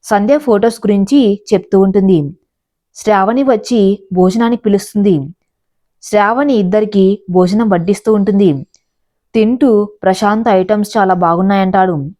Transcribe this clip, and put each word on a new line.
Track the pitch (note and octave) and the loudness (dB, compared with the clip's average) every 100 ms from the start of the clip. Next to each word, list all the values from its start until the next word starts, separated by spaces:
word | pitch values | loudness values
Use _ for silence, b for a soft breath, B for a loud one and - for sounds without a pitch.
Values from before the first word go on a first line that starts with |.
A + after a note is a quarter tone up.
సంధ్య | - G3+ G3+ D4 | -2 -2 0 0
ఫొటోస్ | D4 G#3 A3+ A3+ | 0 0 0 -2
గురించి | G3+ G3+ G3 C#4+ A3+ G#3 - | -2 0 2 2 2 -2 -2
చెప్తూ | G3 - G3 | -4 0 2
ఉంటుంది. | F#3+ G3 F#3+ F3+ C#3+ - _ _ _ _ _ | 2 2 2 2 0 -10 _ _ _ _ _
శ్రావణి | - - G3+ G3 B3 | -10 -2 0 0 0
వచ్చి | C#4 A3 G#3+ A#3+ G3 G3+ - | 0 -2 0 0 2 0 -4
భోజనానికి | F#3 F#3 A3+ A#3 A#3+ | 0 0 2 -2 -2
పిలుస్తుంది. | G#3+ G3 - G#3 G3+ D#3+ C#3 - _ _ _ _ _ _ | 0 -2 -2 -2 0 0 -4 -16 _ _ _ _ _ _
శ్రావణి | - G#3 G3+ A#3+ C#4+ | -4 0 0 0 0
ఇద్దరికి | A#3+ F3+ G#3+ G#3+ G3+ F#3+ G3+ - | 0 0 0 0 0 0 0 -2
భోజనం | F3+ F3+ G#3 A3 | 0 0 0 0
వడ్డిస్తూ | F#3 F3 G3 - | 0 -2 -4 0
ఉంటుంది. | G#3+ G3 G3 G3 C#3 - _ _ _ _ _ _ | 0 0 2 2 0 -8 _ _ _ _ _ _
తింటూ | A3+ G#3+ B3 C#4 G#3+ | -2 0 0 2 2
ప్రశాంత్ | G#3 - F#3+ F#3+ G#3 G#3+ A3+ | -2 -4 -2 0 -2 0 0
ఐటమ్స్ | F#3+ F#3 G#3+ G#3 A3+ | 0 0 -2 -2 -2
చాలా | F#3+ | 0
బాగున్నాయంటాడు. | F3+ E3+ E3+ F#3+ G3 F#3+ F#3+ F#3+ D#3+ C#3 | 0 0 0 0 0 0 0 0 -2 -8